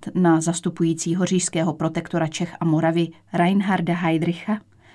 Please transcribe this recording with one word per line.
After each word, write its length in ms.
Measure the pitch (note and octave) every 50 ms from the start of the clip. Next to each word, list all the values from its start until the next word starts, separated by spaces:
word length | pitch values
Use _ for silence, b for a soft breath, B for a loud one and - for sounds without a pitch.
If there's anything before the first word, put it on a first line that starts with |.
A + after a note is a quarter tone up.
| - F#3+ -
na 260 | F3+ F3+ E3+ E3 D#3+
zastupujícího 840 | D#3+ E3+ E3+ - - F3+ E3 - E3+ E3 E3 E3 - E3+ E3+ F#3 F3+
říšského 480 | F3 F#3 F3+ F3 - - E3 D#3+ E3+ D3+
protektora 540 | - D#3+ D#3+ D#3+ E3+ E3 - - E3+ D#3+ D#3
Čech 280 | D#3+ - F3 E3+ - -
a 60 | F3
Moravy 420 | E3 D#3 D#3 E3 E3 E3 E3+ E3+ E3 E3 B B B -
Reinharda 600 | E3+ F3 F3+ G3 G3+ F#3+ G3 F#3+ F3+ F3 E3+ E3+
Heydricha 640 | F3 F3+ E3 E3 D#3+ D#3 E3 F3 - - - G#3+ G#3 - _ b b b b